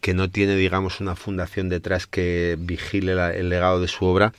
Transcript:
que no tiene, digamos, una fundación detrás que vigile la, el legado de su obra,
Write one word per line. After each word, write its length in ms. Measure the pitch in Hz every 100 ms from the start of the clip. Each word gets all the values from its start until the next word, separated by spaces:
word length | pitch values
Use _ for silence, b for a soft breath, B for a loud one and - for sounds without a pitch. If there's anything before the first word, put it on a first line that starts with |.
que 140 | - 90
no 160 | 95
tiene, 240 | 98 98 98
digamos, 440 | 95 92 95 -
una 160 | 98 87
fundación 540 | - 95 87 - 92
detrás 380 | 90 90 92 -
que 500 | - 87 87 87 82
vigile 540 | 87 87 - 101 92
la, 200 | 92 87
el 160 | 90 90
legado 300 | 90 90 90
de 80 | 87
su 160 | - 92
obra, 280 | 92 107